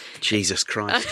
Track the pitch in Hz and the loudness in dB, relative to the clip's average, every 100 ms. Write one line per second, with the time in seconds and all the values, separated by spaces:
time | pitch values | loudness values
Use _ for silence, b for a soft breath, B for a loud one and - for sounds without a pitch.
0 | B B - 107 92 92 - 107 104 247 | B B 2 2 2 0 0 -2 2 0
1 | 587 | 0